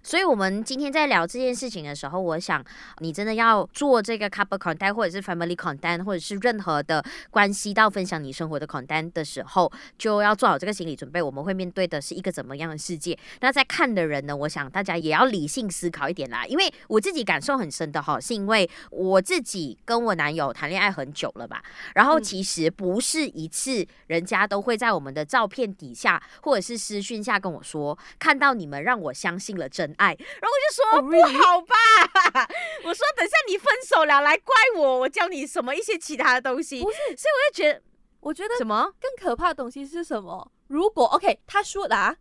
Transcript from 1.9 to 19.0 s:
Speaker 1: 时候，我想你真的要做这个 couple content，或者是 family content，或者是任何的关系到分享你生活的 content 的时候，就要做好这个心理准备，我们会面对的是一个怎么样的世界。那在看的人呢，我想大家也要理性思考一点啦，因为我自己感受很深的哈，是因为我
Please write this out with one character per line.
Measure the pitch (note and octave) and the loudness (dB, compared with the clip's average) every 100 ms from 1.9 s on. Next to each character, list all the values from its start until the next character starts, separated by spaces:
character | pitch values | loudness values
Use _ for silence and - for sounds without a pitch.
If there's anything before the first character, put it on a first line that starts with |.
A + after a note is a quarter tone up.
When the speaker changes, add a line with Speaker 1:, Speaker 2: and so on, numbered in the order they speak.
Speaker 1:
时 | C#3+ C#3 | -10 -6
候， | F3+ | -4
我 | F3+ D#3+ | -2 -4
想 | F#3 D#3 B2+ - - - | -2 -2 -4 -20 -20 -10
你 | E3 | -8
真 | D#3+ | -6
的 | G#3 | -4
要 | A3 A3+ G#3+ F3+ | 2 4 4 2
做 | - C#4+ A#3+ | -2 4 4
这 | G#3 A3 | 2 -4
个 | G#3 | -4
couple | G#3 G3+ G3 | -2 -4 -2
content， | F3+ D#3+ G3 | -4 -2 -2
或 | G#3 F#3+ | 0 -2
者 | |
是 | F#3+ | -2
family | G3 E3+ E3+ | -6 -4 -4
content， | F3 F3 C#3 E3+ E3+ | -4 -6 -4 -4 -2
或 | F#3+ | -2
者 | F#3 | -6
是 | - G3+ | -6 -2
任 | A#3+ A3 | 0 0
何 | F3+ D3+ | -2 -2
的 | D3 D#3 - - - | 0 -2 -2 -14 -2
关 | A3 G3+ | 2 2
系 | G3+ G#3+ | 0 -2
到 | G3+ G#3+ | 4 4
分 | G3+ | 2
享 | F#3 D#3+ | -4 -6
你 | C#3 | -8
生 | C#3 D#3+ | -8 -6
活 | D3 | -6
的 | D3+ | -6
content | C#3+ B2+ D#3 E3 | -10 -4 -4 -4
的 | E3+ | -6
时 | D3+ - | -6 -8
候， | - F#3+ E3+ - - _ | -2 2 2 0 -20 _
就 | A3 G#3 | -2 2
要 | G#3 | 2
做 | G#3 A#3 | 4 4
好 | C#3+ | 2
这 | F#3 | -2
个 | |
心 | G3+ | -6
理 | E3 C3+ | -8 -10
准 | C3+ | -6
备， | E3+ | -4
我 | D3+ | -4
们 | C#3 | -4
会 | E3 | -4
面 | F#3+ F3+ | -4 -4
对 | F#3+ F3+ | -2 -2
的 | D#3 | -2
是 | C#3+ - | -6 -6
一 | |
个 | F#3 | -6
怎 | E3 | -6
么 | B2+ C#3+ | -10 -8
样 | D#3+ | -8
的 | D3+ | -8
世 | - E3 | -8 -8
界。 | E3+ D#3 - - | -6 -8 -12 -2
那 | B3+ | 0
在 | C#4 | 2
看 | C4 - C#4+ | 2 2 0
的 | G3+ | 2
人 | D#3+ C#3+ C#3+ | 0 -2 -4
呢， | C#3+ | -4
我 | D3 | -4
想 | D3+ C#3 | -4 -6
大 | F#3+ | -4
家 | G3 E3+ | -2 -2
也 | D#3 | 2
要 | D3+ C4 | 4 4
理 | G3+ D3+ | 2 -4
性 | - G#3+ | -4 -6
思 | E3 F3 | -4 -6
考 | - C3+ | -4 -6
一 | |
点 | F3+ C3 | -4 -6
啦， | A#2 A#2+ | -6 -2
因 | D4+ | 0
为 | F#4 - - | 0 -2 0
我 | A3 | 0
自 | F#4+ | 0
己 | E4 | -4
感 | G#3 E3 | 0 0
受 | E3+ C4+ | 0 -2
很 | E3+ | -2
深 | - D#3 | -6 -4
的 | D3+ | -4
哈， | C#3+ C3+ | -2 -4
是 | - | -4
因 | A3+ G3 | -4 2
为 | A3 F3+ - - | 2 2 -4 -14
我 | - | -4